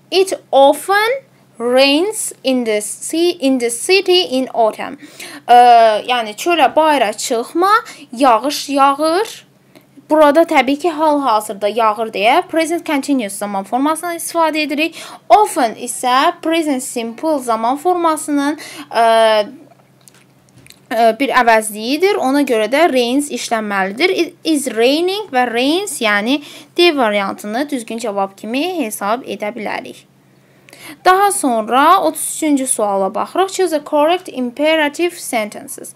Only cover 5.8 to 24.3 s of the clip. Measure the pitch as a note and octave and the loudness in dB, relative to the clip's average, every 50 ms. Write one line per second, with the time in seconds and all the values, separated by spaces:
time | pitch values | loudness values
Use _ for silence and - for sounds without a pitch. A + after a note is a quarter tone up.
5.8 | A3+ A3 G#3+ G3+ - - B3 A#3+ A3+ G#3 G#3 - - F4 F4 D#4+ C4+ B3 - D4+ | 6 6 4 0 -2 -2 -4 -4 -4 -6 -10 -6 -2 0 2 2 2 2 4 2
6.8 | D#4+ D#4 D4 C4+ A3 G#3 A3 - - - B3 A3+ A#3+ - - E4 F4+ G4 G#4+ A#4+ | 2 4 4 2 2 0 -2 -6 -6 -4 -4 -4 -4 -4 -2 0 2 2 2 2
7.8 | A#4 - - - C#4+ - B3 A3+ C#4+ C4 A3+ D#4+ B3 D4 D4 - - - C#4 C#4 | 0 -4 -14 -20 -20 -14 -4 2 4 4 4 4 2 -2 -6 -6 -6 -4 0 2
8.8 | C4+ C#4 C#4 C#4 D#4 D#4+ E4 F#4+ A4 - - - - _ _ _ _ _ _ - | 2 2 2 0 0 0 0 0 -2 -4 -8 -16 -20 _ _ _ _ _ _ -20
9.8 | _ _ _ - _ - D4+ D#4 D4+ D4 C#4+ E4 E4 E4 D#4+ C#4 B3 B3+ C#4+ C#4+ | _ _ _ -20 _ 0 4 6 6 6 6 4 2 4 2 2 2 2 -2 0
10.8 | - F4 D4+ D4 D#4+ D#4 D4 C#4+ C#4 B3 G#3+ G#3+ G#3+ - G#3 G3 G#3 G#3 G#3+ A#3 | -2 -4 -2 0 0 2 2 2 2 0 0 0 -2 -4 -6 -4 -4 -2 0 0
11.8 | A3+ A3 G#3 A#3 A3 A3 A3 F#3+ G3 A#3 D4+ F4 F4 - - D#4+ D#4+ D4+ F4 E4+ | 0 0 0 -2 -4 -6 -4 0 2 4 4 4 0 0 -2 -2 0 0 -2 -4
12.8 | E4 - D4+ C4+ C4 - C#4+ B3+ G#3+ G3 G3 - G#3 G#3 G3+ G3 G3 - A#3+ B3+ | -4 -2 -4 -2 0 0 -2 -2 -2 -4 -6 -8 -8 -6 -6 -6 -4 -4 -2 -2
13.8 | C#4 D4+ D#4+ D#4 F4 F4 E4+ E4 - - - E4+ D#4+ D#4 D4+ D#4 D4+ C#4 D4+ C#4 | 0 -2 -2 -4 -6 -8 -8 -8 -8 -6 -2 0 0 0 0 -2 -2 -2 -2 -2
14.8 | D#4+ E4 - - - - - - _ - E4 - - G#4+ - D#4+ B3+ A3 - - | -2 -2 -4 -10 -16 -18 -18 -18 _ 4 4 4 4 2 0 -2 -2 -2 -4 -8
15.8 | A#3+ A#3+ - - - B3 B3+ C4 D4+ F4 E4+ - - D#4+ E4 E4+ D#4 D4+ C4+ B3+ | -10 -10 -8 -4 -2 0 2 2 2 0 -2 -4 -4 -2 -2 -2 0 -2 -4 -4
16.8 | B3+ - - A#3+ A3+ A#3 A3+ - D#4 D#4+ D4+ C#4 - A#3+ A3 G#3+ A3+ A#3+ C4+ C#4+ | -6 -8 -8 -8 -8 -8 -10 -6 -4 -2 -2 -2 -2 -4 -2 -2 0 -2 -2 0
17.8 | - F4+ F4+ F4 E4+ D#4+ D#4 D4+ - D#4 D4 C#4+ C#4 C#4+ D#4+ D4+ - - - D#4+ | 0 -2 0 2 0 0 0 -2 -2 -2 -2 -2 0 -2 -4 -6 -10 -16 -16 -18
18.8 | C#4+ - - A3+ A#3 A3+ A3+ A3+ A3+ A3 A3 G#3+ G#3 - - - - - _ _ | -16 -4 0 2 2 4 4 4 4 4 4 2 0 -2 -10 -18 -20 -20 _ _
19.8 | _ _ _ _ _ - _ _ _ _ _ _ _ _ _ - _ - - _ | _ _ _ _ _ -20 _ _ _ _ _ _ _ _ _ -20 _ -20 -20 _
20.8 | _ _ C4 A3 A#3 A3+ A3 A3+ C#4 A#3 - B3+ A#3+ A#3 A3 A3 G#3+ G#3 G3+ G#3+ | _ _ 0 4 4 4 4 2 -2 0 2 2 4 4 4 4 2 -2 -8 -8
21.8 | A3 B3 C#4+ D#4 F#4 G4+ G#4 F#4+ - C4 C#4 C#4+ C#4 C4+ A#3+ G#3+ G#3+ G#3+ C4 D4 | -4 -4 -2 0 0 0 0 0 0 0 0 0 0 0 0 0 0 0 2 2
22.8 | E4+ E4+ C4 B3+ A#3+ A#3 B3+ C#4+ C#4+ - A#3+ A#3+ - - A#3+ A3 G#3+ G#3 G3+ G3 | 2 2 2 0 0 0 0 -2 -2 -4 -6 -8 -6 -4 -4 -4 -4 -4 -2 -2
23.8 | F#3+ G3 G3+ B3+ E4+ F#4+ F#4+ - E4+ - | -2 -4 -2 -2 -2 0 0 -2 -4 -4